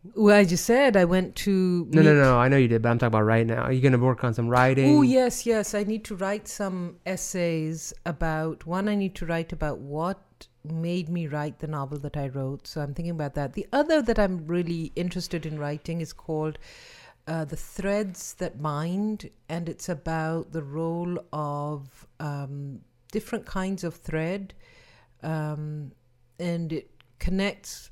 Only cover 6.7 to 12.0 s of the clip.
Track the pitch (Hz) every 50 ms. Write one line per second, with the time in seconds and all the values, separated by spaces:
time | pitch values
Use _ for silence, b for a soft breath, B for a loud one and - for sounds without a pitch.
6.7 | 185 180 175 175 170 _ _ 180 190 180 - - - 185 175 170 165 160 156 156
7.7 | 165 156 - - - - - 170 160 - - 160 156 156 156 160 156 - - 160
8.7 | 175 185 196 214 208 202 196 185 185 - 170 160 170 165 165 - 180 151 156 151
9.7 | 131 82 127 139 143 151 165 180 196 190 _ _ _ _ - _ _ _ - 151
10.7 | 160 160 165 170 175 185 170 156 175 170 165 147 143 147 147 151 - _ - 151
11.7 | 151 143 139 139 147 147